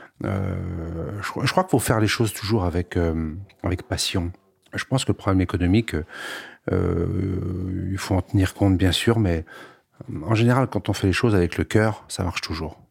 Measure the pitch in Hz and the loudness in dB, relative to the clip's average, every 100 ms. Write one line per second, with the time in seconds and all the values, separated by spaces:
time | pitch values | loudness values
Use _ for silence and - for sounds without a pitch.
0 | - _ - 98 95 92 90 87 82 85 | -20 _ -4 -2 -2 -4 -6 -6 -6 -6
1 | - 104 98 - 131 - 185 131 - 117 | -8 -8 -8 -4 0 0 2 2 4 2
2 | 107 - 113 - 98 110 90 82 87 92 | 2 2 0 -2 -2 0 2 0 -2 0
3 | 85 80 80 80 98 - 101 92 - 98 | 0 0 -4 -6 -14 -6 -2 -2 -4 -4
4 | - 98 87 - _ _ _ - - 131 | -2 -2 -4 -8 _ _ _ -10 -2 -2
5 | - 98 - 95 90 90 87 104 113 78 | 0 -2 2 2 2 2 4 2 2 -4
6 | 78 - - - - - - 95 90 87 | -6 -12 -12 -12 -14 -12 -4 0 0 0
7 | 87 92 95 92 92 92 92 92 92 95 | -2 -2 -2 -4 -4 -6 -6 -4 -4 -6
8 | - 95 - 101 95 - 101 92 90 82 | -2 -2 2 2 2 2 2 4 4 2
9 | - 113 101 82 - - - - _ _ | 2 4 2 0 -4 -16 -20 -20 _ _
10 | - - 80 110 117 123 127 104 - 101 | -12 -10 0 2 4 4 2 -2 -2 0
11 | 98 90 120 101 87 - 80 110 110 104 | 2 4 4 4 2 0 2 4 2 0
12 | - - 90 - - 87 78 - _ | -10 -6 -4 -4 -6 -6 -6 -10 _